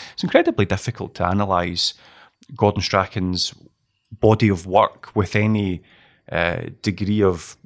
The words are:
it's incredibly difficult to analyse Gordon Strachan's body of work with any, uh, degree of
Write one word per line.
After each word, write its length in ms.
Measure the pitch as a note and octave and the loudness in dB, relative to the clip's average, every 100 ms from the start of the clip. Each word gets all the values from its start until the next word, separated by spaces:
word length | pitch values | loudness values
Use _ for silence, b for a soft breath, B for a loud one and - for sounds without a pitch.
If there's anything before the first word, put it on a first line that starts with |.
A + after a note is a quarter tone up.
| B | B
it's 100 | - | -8
incredibly 420 | F3+ - E4+ - | 2 2 2 0
difficult 500 | - G2 - - F#2 | 0 0 -4 -8 -10
to 120 | - F2+ | -4 -2
analyse 680 | G2 G2 F2 F2 E2+ - - b b b _ - | 0 0 0 0 -4 -6 -6 b b b _ -18
Gordon 280 | - G#2 G#2 | 0 2 2
Strachan's 720 | - G2 F#2+ G2 F#2 F2+ - - - _ _ _ _ | 0 0 0 -4 -4 -2 -6 -8 -20 _ _ _ _
body 380 | - G#2+ G#2+ A2 | 2 4 6 4
of 180 | F2+ F#2 | 2 2
work 420 | G2+ - - - | 2 2 -2 -6
with 200 | G#2+ F#2+ | -2 0
any, 460 | G#2 G#2+ G#2+ G2 F2 b b b b - | 0 0 0 -2 -4 b b b b -8
uh, 300 | E2 E2+ E2+ E2 - | -2 -2 -2 -8 -6
degree 400 | G#2 F2 G2 G#2+ | -6 -2 -2 2
of 360 | G2 E2+ - - | 2 0 -8 -14